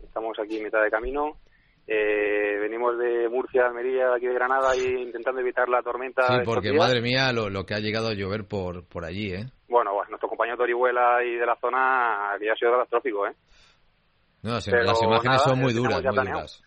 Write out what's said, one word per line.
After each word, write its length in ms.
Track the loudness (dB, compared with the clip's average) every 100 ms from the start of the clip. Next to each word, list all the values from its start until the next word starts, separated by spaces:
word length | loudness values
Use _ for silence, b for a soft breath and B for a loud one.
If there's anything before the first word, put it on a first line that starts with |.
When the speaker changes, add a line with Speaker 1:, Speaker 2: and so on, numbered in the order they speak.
Speaker 1:
Estamos 360 | -12 -8 -6 -6
aquí 180 | -6 -6
en 60 |
mitad 180 | -2 0
de 80 | 2
camino. 480 | 0 -2 -4 -4 -6 -18 b b b -4
Eh, 720 | 0 2 2 2 0 0 0
venimos 380 | -4 -2 -2 0
de 320 | 0 0 0
Murcia, 360 | -2 0 2 2
Almería, 420 | 0 -2 0 2
de 60 | 2
aquí 100 | 0
de 60 |
Granada, 420 | 0 0 2 2 2
y 280 | 0 -2
intentando 360 | -4 -6 -4 -2
evitar 280 | -2 0 2
la 120 | 0
tormenta 400 | 0 -6 -4 0
Speaker 2:
Sí, 100 | 2
Speaker 1:
de 60 | 2
estos 140 | 2 -2
Speaker 2:
porque, 140 | 2
Speaker 1:
días. 120 | 2
Speaker 2:
madre 180 | 4 2
mía, 300 | 0 0 0
lo, 180 | 0 -2
lo 160 | -4 -4
que 80 | -4
ha 40 |
llegado 280 | -4 -2 -2
a 40 |
llover 320 | -4 -4 -4 -6
por, 400 | -6 -6 -8 -12
por 180 | -10 -8
allí, 280 | -6 -6
¿eh? 120 | -6 -10 -14 0
Speaker 1:
Bueno, 260 | 0 2
bueno, 160 | -2 -4
nuestro 200 | -6 -6
compañero 280 | -2 -2 0
de 60 |
Orihuela 600 | 0 2 2 4 4 4
y 120 | 0 -2
de 100 | -2
la 100 | 0
zona, 800 | -2 0 2 2 0 0 -4 -4
que 60 | -2
ya 80 |
ha 20 | 0
sido 160 | 2
catastrófico, 540 | 2 2 -2 -2 -2 -4
¿eh? 60 | -6 _ b b b _ _ _ _ _ _
Speaker 2:
No, 100 | -6
las, 120 | -4 0
Speaker 1:
Pero 140 | 2
Speaker 2:
las 180 | 4 2
imágenes 240 | 4 4 4
Speaker 1:
nada, 140 | 4
Speaker 2:
son 200 | 4 4
muy 140 | 2
Speaker 1:
lo 60 | 2
Speaker 2:
duras, 160 | 0 0
Speaker 1:
tenemos 60 |
ya 60 | 0
Speaker 2:
muy 40 | 0
Speaker 1:
planeado. 240 | 0 -2
Speaker 2:
duras. 220 | -8 -14